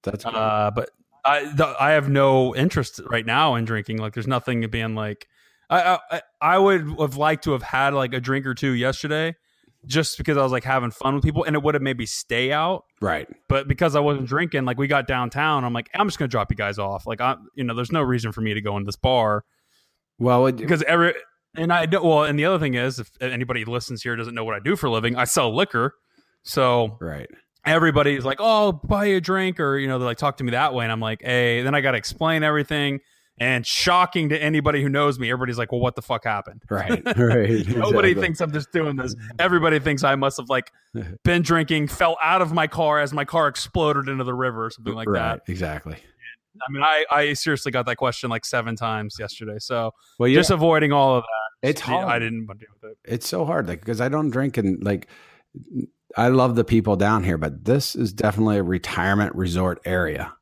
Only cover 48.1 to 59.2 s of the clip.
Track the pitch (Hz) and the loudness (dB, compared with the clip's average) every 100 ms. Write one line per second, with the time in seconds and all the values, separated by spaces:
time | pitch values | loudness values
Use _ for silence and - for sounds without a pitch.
48.1 | - 123 113 - 123 117 110 117 110 104 | -2 -4 -4 -2 -4 -4 -4 -4 -4 -6
49.1 | - 104 - 107 107 - 120 113 _ _ | -10 -12 -10 -12 -10 -6 -4 -4 _ _
50.1 | _ 120 143 180 180 165 156 151 143 135 | _ 6 6 6 4 4 4 4 4 4
51.1 | 127 113 110 110 _ 131 143 - - 185 | 4 0 -6 -6 _ -4 -2 -2 -2 0
52.1 | 120 117 113 107 101 107 101 110 110 - | -2 -2 -6 -10 -16 -20 _ -20 -20 -8
53.1 | 117 - 180 156 170 92 85 107 113 127 | -6 -4 -2 0 -2 -2 -6 -6 -4 -2
54.1 | 151 151 123 135 120 98 92 101 101 - | 0 -2 0 -2 0 0 0 -2 -2 -6
55.1 | - - _ _ 139 - 127 - _ _ | -20 -20 _ _ -20 -12 -10 -10 _ _
56.1 | - 120 131 127 117 113 113 104 95 101 | 0 4 4 4 2 2 2 2 2 4
57.1 | 110 92 80 78 69 - 139 - - 113 | 2 0 -2 -4 -6 0 0 0 -4 -4
58.1 | 101 107 101 110 101 90 92 - - 90 | 0 -2 2 2 2 0 -2 -4 -2 0
59.1 | 101 | 2